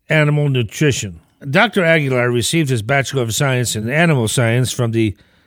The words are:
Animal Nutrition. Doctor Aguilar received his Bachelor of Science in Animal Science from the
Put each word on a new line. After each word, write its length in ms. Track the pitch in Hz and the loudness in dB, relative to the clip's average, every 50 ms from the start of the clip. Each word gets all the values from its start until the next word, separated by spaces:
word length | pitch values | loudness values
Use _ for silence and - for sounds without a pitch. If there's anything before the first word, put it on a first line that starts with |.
| _ | _
Animal 420 | - 156 156 151 147 147 147 147 143 | 0 2 2 2 2 2 0 0 0
Nutrition. 680 | 131 123 113 - - - 156 147 117 - 110 98 85 - - _ _ _ - 139 | 0 0 -2 -4 -2 0 0 0 0 -2 -6 -10 -12 -16 -20 _ _ _ -8 -2
Doctor 340 | 131 190 220 202 - 202 170 | 0 0 0 2 0 0 2
Aguilar 460 | 165 165 160 143 131 127 123 120 123 | 2 2 2 2 0 0 0 0 0
received 400 | 123 120 107 - 160 170 156 131 | 0 0 -2 0 0 0 0 0
his 140 | 131 113 104 | -2 -2 -2
Bachelor 400 | 117 139 139 131 - 135 135 120 | -2 -2 -2 -2 -2 -2 -4 -2
of 100 | 113 104 | -2 -2
Science 420 | - 147 135 127 123 120 104 - | -2 0 0 0 0 -2 -2 -4
in 140 | 110 104 120 | -4 -4 -2
Animal 380 | 139 156 175 170 151 127 113 | 0 2 2 4 4 2 0
Science 440 | 104 - 135 120 113 117 127 123 - | 0 0 0 2 2 2 2 0 0
from 200 | - - 123 117 | -2 -2 -2 0
the 260 | 110 113 110 104 - - _ _ _ _ _ | 0 0 0 0 -2 -6 _ _ _ _ _